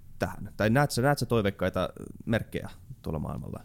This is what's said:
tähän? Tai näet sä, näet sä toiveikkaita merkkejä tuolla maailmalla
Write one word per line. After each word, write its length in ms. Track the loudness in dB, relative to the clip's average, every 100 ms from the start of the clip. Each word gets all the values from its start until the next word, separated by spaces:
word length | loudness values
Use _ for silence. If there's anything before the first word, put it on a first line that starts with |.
| -14 -4
tähän? 340 | -4 -2 -10 2
Tai 120 | 4
näet 220 | 6 4
sä, 100 | 4
näet 160 | 2 2
sä 80 | 2
toiveikkaita 640 | 2 2 2 0 0 -2 -4 -12 -8 -2
merkkejä 440 | 0 0 -6 -8 -12 -16 -10
tuolla 180 | -6 -4
maailmalla 400 | -4 -6 -8 -10